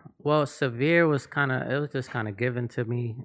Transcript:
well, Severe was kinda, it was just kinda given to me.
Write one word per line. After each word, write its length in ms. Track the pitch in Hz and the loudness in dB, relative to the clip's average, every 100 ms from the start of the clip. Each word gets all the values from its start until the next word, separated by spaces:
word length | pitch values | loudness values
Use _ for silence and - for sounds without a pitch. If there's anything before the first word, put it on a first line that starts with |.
| - _ | -14 _
well, 280 | 147 151 143 | 0 2 2
Severe 600 | - 135 117 143 170 165 | -2 -2 0 4 6 6
was 200 | 139 - | 2 0
kinda, 420 | 147 139 131 - | -2 0 0 0
it 80 | 135 | -2
was 120 | 147 | -2
just 200 | 135 123 | -4 -4
kinda 220 | 120 107 | -4 -4
given 360 | 95 123 123 120 | -2 -2 -2 -4
to 160 | - 113 | -4 -2
me. 300 | 120 120 117 | -2 -4 -8